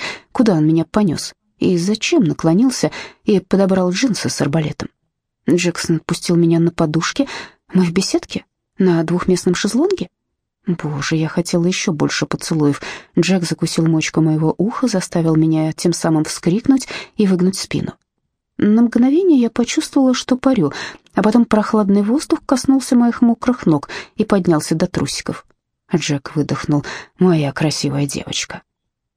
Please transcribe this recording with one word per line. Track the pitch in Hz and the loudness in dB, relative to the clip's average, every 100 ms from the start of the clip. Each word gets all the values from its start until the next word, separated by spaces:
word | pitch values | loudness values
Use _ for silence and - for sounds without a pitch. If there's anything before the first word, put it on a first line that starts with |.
| - - - | -10 -12 -6
куда | - 226 | 0 2
он | 170 156 | 4 4
меня | 160 160 | 2 0
понёс | 214 208 147 - - _ _ | 0 0 0 -6 -16 _ _
и | - 175 | 0 0
зачем | 180 214 - 349 | 0 -2 0 2
наклонился | 170 - 165 170 254 - - - - - | 2 0 0 2 2 0 -2 -4 -14 -8
и | - 196 | 0 0
подобрал | - 190 196 190 180 | 2 2 2 2 0
джинсы | 185 269 190 - | 0 -2 -2 -4
с | - | -2
арбалетом. | 143 160 151 - - _ _ _ _ _ - | -2 -2 -2 -6 -12 _ _ _ _ _ 0
Джексон | 170 175 165 - 160 - | 0 0 -2 -2 -2 -2
пустил | 170 - 170 | -6 0 2
меня | 170 165 | 4 2
на | 170 | 2
подушке. | - 160 156 170 - 277 - - _ _ | 0 -2 -2 -2 -2 -4 -6 -16 _ _
"Мы | 185 175 | 0 2
в | |
беседке? | 175 196 349 - - - _ _ - | 0 -2 -2 -4 -10 -12 _ _ 0
На | 185 165 | 2 2
двухместном | 160 175 - 180 - 175 | 0 -2 0 0 2 0
шезлонге?" | 202 233 359 381 - _ _ _ _ _ - | 0 0 0 0 -6 _ _ _ _ _ -6
Боже, | 170 151 147 - 160 | -4 -4 -6 -4 -2
я | 160 | -2
хотела | - 170 180 170 | -2 -2 0 0
ещё | 185 - | 0 -2
больше | 151 143 - - | -2 -2 -2 -4
поцелуев. | - - 165 147 139 - - - - | -4 -4 0 0 0 -6 -16 -4 0
Джек | 170 190 | 2 0
закусил | 170 156 165 - 165 | -2 -4 -4 0 2
мочку | 160 151 - | 2 0 0
моего | 160 156 156 - | 2 2 0 0
уха, | 190 - 247 | -2 -2 -2
заставил | 190 - 175 165 160 | -2 -2 -2 2 2
меня | 160 156 156 | 2 2 -2
тем | 156 180 | -2 -2
самым | 165 170 160 156 | 0 0 0 -2
вскрикнуть | - - 190 - 269 - - - - | -4 -2 0 2 2 0 -12 -8 0
и | 202 | 2
выгнуть | 180 180 190 | 2 2 0
спину. | - - - - _ _ _ _ _ - | -4 -6 -6 -10 _ _ _ _ _ -2
На | 208 220 | 2 4
мгновение | 240 226 254 302 392 285 | 4 2 2 4 4 4
я | 233 | 2
почувствовала, | - 233 - - 285 262 | 0 -2 -2 -2 0 2
что | 247 - 254 | 0 -2 0
парю, | 269 254 147 - - - _ | 2 2 0 -2 -12 -16 _
а | - | -2
потом | 196 240 233 | 2 2 2
прохладный | 214 208 220 196 196 | 0 2 0 2 2
воздух | 208 269 - 320 - | 2 -2 -2 -4 -2
коснулся | 254 - 269 247 247 | -2 2 0 2 2
моих | 240 - | 2 2
мокрых | 233 233 - 247 - | 0 2 0 0 0
ног | 147 - - - - | 0 -2 -14 -10 -6
и | 208 | 0
поднялся | 202 180 156 - 160 | 2 4 2 0 -2
до | 180 | -2
трусиков. | - 143 - - - - _ _ _ _ | -2 -4 -6 -10 -10 -14 _ _ _ _
Джек | 170 147 143 - 151 | -4 -2 -4 -4 -4
выдохнул: | 139 - - 147 - - - - | -4 -4 -2 -2 -4 -10 -12 0
"Моя | 185 165 143 | 2 2 0
красивая | - 156 - 147 139 143 | -2 -2 -2 -4 -2 -4
девочка". | - - - - - - _ _ _ _ | -6 -8 -8 -8 -12 -20 _ _ _ _